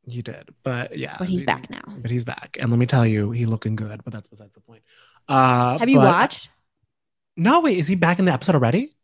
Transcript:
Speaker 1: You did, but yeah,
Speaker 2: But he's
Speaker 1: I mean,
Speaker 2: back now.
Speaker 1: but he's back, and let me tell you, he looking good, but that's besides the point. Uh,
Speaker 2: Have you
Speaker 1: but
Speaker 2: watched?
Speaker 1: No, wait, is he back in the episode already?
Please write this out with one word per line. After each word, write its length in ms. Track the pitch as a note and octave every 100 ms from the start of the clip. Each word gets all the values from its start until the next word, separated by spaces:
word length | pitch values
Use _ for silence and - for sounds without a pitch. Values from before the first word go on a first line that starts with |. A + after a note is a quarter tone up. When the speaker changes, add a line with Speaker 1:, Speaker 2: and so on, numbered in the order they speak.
| -
Speaker 1:
You 160 | A#2+
did, 280 | A#2+ - - _
but 340 | C3 B2 - -
yeah, 200 | - -
Speaker 2:
But 80 | F3+
he's 160 | F3+
Speaker 1:
I 120 | - -
mean, 60 |
Speaker 2:
back 80 | -
now. 240 | - - E3
Speaker 1:
but 120 | A#2
he's 140 | B2
back, 340 | A#2 - - -
and 100 | A#2+
let 100 | A#2
me 60 | B2
tell 200 | C3+ A2+
you, 260 | G#2+ G#2
he 140 | A#2 A#2
looking 300 | A2+ A2 G#2+
good, 260 | A2 G#2+ A2+
but 80 |
that's 140 | A2 -
besides 260 | G#2+ G2+
the 80 | _
point. 200 | _ A2+ _ _ _ _ -
Uh, 500 | C3+ B2+ B2 B2 C3+
Speaker 2:
Have 120 | A#3
you 100 | C4
Speaker 1:
but 80 | B2+
Speaker 2:
watched? 420 | F3 B3 - - _ _ _ _ _ _ _ _ -
Speaker 1:
No, 240 | F3+ E4
wait, 180 | D#4+ F#3
is 100 | D3+
he 80 | F#3+
back 240 | E3+ F3+
in 60 | F#3
the 60 |
episode 240 | C3 - D#3
already? 400 | A#2+ E3+ C#4+ _